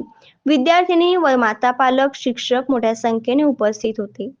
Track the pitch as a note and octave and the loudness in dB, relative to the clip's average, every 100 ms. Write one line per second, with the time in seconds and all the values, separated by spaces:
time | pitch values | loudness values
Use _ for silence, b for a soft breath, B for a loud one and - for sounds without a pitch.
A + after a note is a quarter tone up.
0 | - b b b C4 D4 C4 E4+ F4+ E4+ | -4 b b b 0 0 2 2 2 2
1 | F4 F4+ D4+ B3+ A3+ A3 B3 B3 C4 B3+ | 2 2 2 2 0 0 -2 0 0 2
2 | C#4 C4+ C4 A#3+ - B3 C4 B3+ A3 A3+ | 0 -2 -6 -6 -2 -2 0 0 0 -2
3 | A#3 A3+ A3+ C4+ D4+ B3+ G#3+ G#3+ A3+ A3 | -2 -2 0 0 2 2 -2 -2 -4 -6
4 | G3+ - G#3+ C#4 | -8 -10 -14 -14